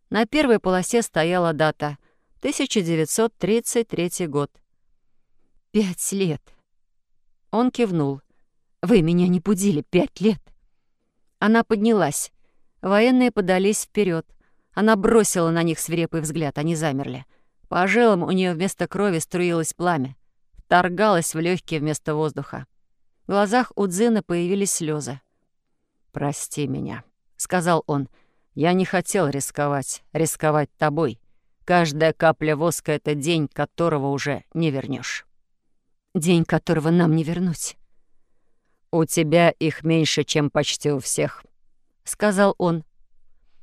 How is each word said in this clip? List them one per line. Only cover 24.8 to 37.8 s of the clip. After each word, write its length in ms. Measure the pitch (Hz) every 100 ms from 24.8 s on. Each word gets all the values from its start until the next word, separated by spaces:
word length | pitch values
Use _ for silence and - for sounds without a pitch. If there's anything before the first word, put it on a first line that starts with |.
| 156 151 127 135 - _ _ _ _ _ _ _ _
«Прости 540 | - 143 139 - - 143
меня», — 380 | 139 - 101 - _ _ -
сказал 480 | - 180 165 165 -
он. 220 | 143 135 _ _ _ _ -
«Я 180 | 156
не 120 | 180 190
хотел 440 | 185 175 202 156
рисковать, 760 | 139 - - 147 143 127 - -
рисковать 580 | 151 160 - 156 151 143 _
тобой. 420 | 156 147 160 110 _ _ _ _ -
Каждая 480 | 175 170 143 160
капля 440 | 156 160 156 156 151
воска — 360 | 170 156 -
это 220 | 147 - 151
день, 320 | 143 170 143
которого 640 | - 147 - 170 151 139
уже 360 | 139 147 135 - 165
не 160 | 165
вернешь». 560 | 135 131 127 - - - _ _ _ _ _ _ _ _ 190
«День, 300 | 156 175 165
которого 460 | 160 - 165 156
нам 240 | 175 170 160
не 80 |
вернуть». 540 | 151 170 180 156 - -